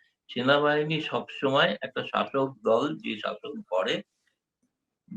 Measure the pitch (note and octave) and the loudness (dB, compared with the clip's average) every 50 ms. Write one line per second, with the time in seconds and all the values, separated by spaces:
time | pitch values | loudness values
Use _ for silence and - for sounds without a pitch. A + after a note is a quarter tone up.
0 | _ _ _ _ _ - - B2 B2+ C3+ C#3+ D3 D3 D3 D3+ D3+ D3+ D#3 D#3+ D3+ | _ _ _ _ _ -10 -6 0 4 4 4 4 4 4 2 2 0 0 -2 -2
1 | D#3 - - A#2+ - - - - C#3 C3 C3+ C#3+ E3+ - - - - B2 - C3 | -2 -2 -4 -4 -4 -6 -6 -2 0 2 4 4 4 2 2 -2 -8 -8 -6 -6
2 | - - - G#2 - - - C3+ C3+ C3 C3 - G#2+ G#2+ A2+ A#2+ C#3 D#3+ D#3+ - | -4 -2 0 -2 0 0 0 0 0 -2 -2 -2 2 4 4 4 2 0 -4 -4
3 | A2+ A2+ A2 G2+ - G2+ G#2+ - - - - G#3+ - - - F#2 - B3 E3 G3+ | -6 -6 -6 -4 -6 -6 -6 -8 -10 -12 -10 -12 -8 -4 -2 -2 0 0 -2 -4
4 | - _ _ _ _ _ _ _ _ _ _ _ _ _ _ _ _ _ _ _ | -6 _ _ _ _ _ _ _ _ _ _ _ _ _ _ _ _ _ _ _
5 | _ - - | _ -14 -8